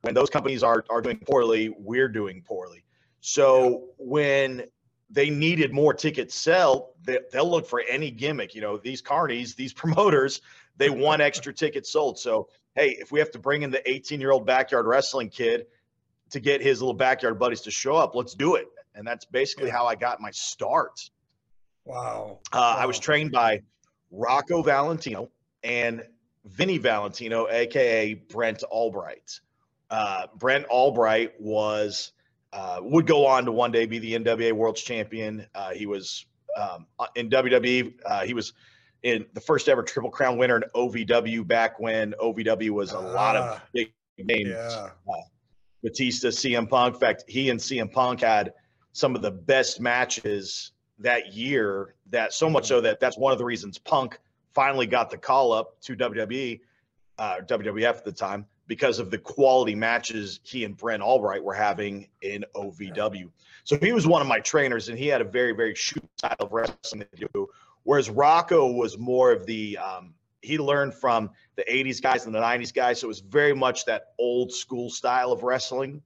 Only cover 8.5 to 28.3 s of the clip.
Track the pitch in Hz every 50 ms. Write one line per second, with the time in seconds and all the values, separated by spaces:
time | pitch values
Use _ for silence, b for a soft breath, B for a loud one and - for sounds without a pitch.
8.5 | - 110 107 104 104 104 101 123 135 123 _ - 139 160 170 143 120 120 123 117
9.5 | - - 131 127 - - - 165 160 170 214 202 156 139 131 135 - - b b
10.5 | b b b b b _ 135 147 139 120 135 151 156 151 147 147 143 - - 143
11.5 | 135 - 160 151 147 139 127 - - 151 151 135 123 - - 120 113 110 95 b
12.5 | b b b _ _ 135 151 139 123 - - - 139 151 151 151 - 120 - 135
13.5 | 143 151 147 139 127 139 - 123 131 131 - - 151 143 131 135 135 131 110 131
14.5 | 127 131 131 - 139 120 113 110 120 139 131 - - 135 117 104 - - 123 113
15.5 | 117 - - _ _ _ _ _ _ _ _ _ _ _ _ _ - 139 107 143
16.5 | 143 135 123 139 131 117 127 131 117 95 131 127 131 131 127 117 113 98 123 123
17.5 | 117 107 - 110 - - - 135 147 165 147 - - 123 123 120 - 95 139 165
18.5 | 175 - - - _ - - _ _ 104 104 117 120 - - _ - 127 139 139
19.5 | - - 139 120 113 120 123 120 113 104 123 123 120 - 107 104 - - - -
20.5 | - - - 101 135 160 127 - _ - - - _ _ _ _ _ _ _ _
21.5 | _ _ _ _ _ _ _ - 127 123 123 117 113 110 107 107 101 - _ -
22.5 | - 123 123 120 113 - 123 127 123 - - - 151 147 156 151 123 123 117 113
23.5 | 107 104 - _ _ _ _ _ _ _ _ _ 87 98 117 117 131 143 143 -
24.5 | 175 165 151 151 143 135 147 160 165 160 - - 110 95 117 - _ _ _ _
25.5 | _ _ - 123 123 120 120 117 117 113 110 - _ _ _ _ _ _ _ 104
26.5 | 92 101 175 190 185 147 107 123 110 104 104 101 - - 120 113 113 113 113 -
27.5 | 113 120 120 117 - 139 127 120 117 110 107 107 110 107 _ _